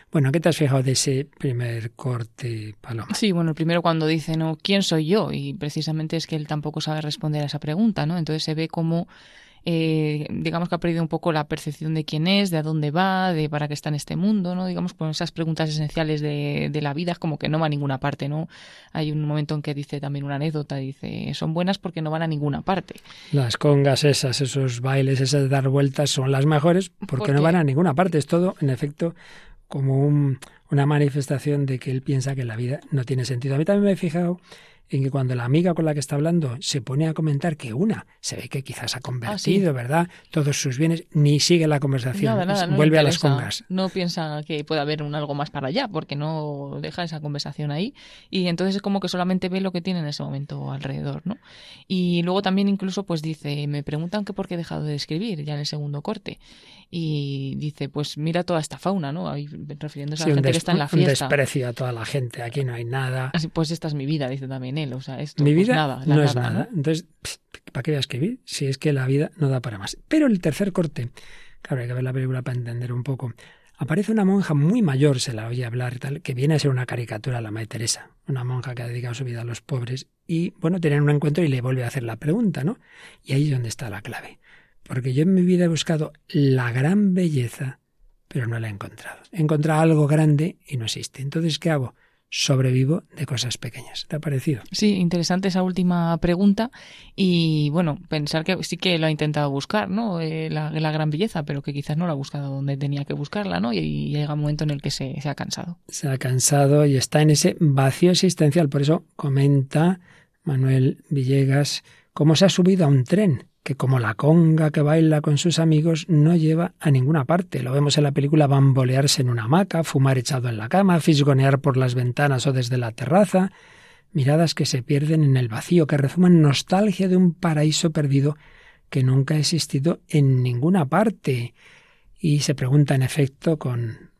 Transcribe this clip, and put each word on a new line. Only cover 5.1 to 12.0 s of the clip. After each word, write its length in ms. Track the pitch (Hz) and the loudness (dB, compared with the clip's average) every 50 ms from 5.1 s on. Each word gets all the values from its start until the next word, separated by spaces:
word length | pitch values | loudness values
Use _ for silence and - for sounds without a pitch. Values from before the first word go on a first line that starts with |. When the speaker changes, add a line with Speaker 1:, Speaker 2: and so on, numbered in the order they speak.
| 190 220 175 139 | 2 2 0 0
Speaker 2:
Y 220 | 147 143 139 139 139 | -4 -6 -6 -6 -8
precisamente 640 | - 143 151 - 160 151 160 156 156 156 156 - 165 | -8 -8 -6 -6 -6 -4 -4 -4 -4 -4 -4 -4 -6
es 80 | - | -4
que 100 | - 165 | -4 -6
él 120 | 156 151 - | -6 -4 -4
tampoco 340 | 156 151 143 156 151 165 | -6 -6 -4 -6 -6 -6
sabe 200 | - 156 156 156 | -4 -4 -4 -4
responder 420 | 151 151 147 - - 156 151 151 147 | -4 -6 -6 -4 -4 -4 -2 -2 -4
a 20 | |
esa 140 | 139 - 147 | -4 -6 -6
pregunta, 480 | - 147 151 180 226 233 196 - 147 151 | -6 -4 -2 0 0 0 0 0 -2 -2
¿no? 100 | 170 180 | -2 -2
Entonces 240 | 160 151 156 156 - | -2 -2 -4 -4 -4
se 120 | - 156 | -4 -2
ve 120 | 156 160 160 | -4 -4 -4
como... 400 | - - 165 165 165 165 180 - - - - - - - - - _ _ _ | -4 -4 -2 0 0 -2 -4 -6 -12 -20 -20 -20 -20 -20 -20 -20 _ _ _
Eh, 600 | 175 170 165 160 160 160 156 151 151 151 147 151 - | -2 -2 0 0 0 0 0 0 0 -2 -4 -6 -6
digamos 400 | - - 156 160 160 165 175 170 | -8 -6 -4 -4 -2 -2 -2 -4
que 60 | 180 | -4
ha 40 | 165 | -2
perdido 220 | - 170 170 165 | -2 -2 0 0
un 80 | 165 151 | -2 -2
poco 240 | - 160 - 175 160 | -4 -2 -2 -2 -2
la 160 | 156 147 151 | -2 -2 -4
percepción 440 | 160 151 - 156 147 - 156 156 160 | -6 -6 -6 -8 -8 -6 -6 -4 -4
de 120 | 160 | -4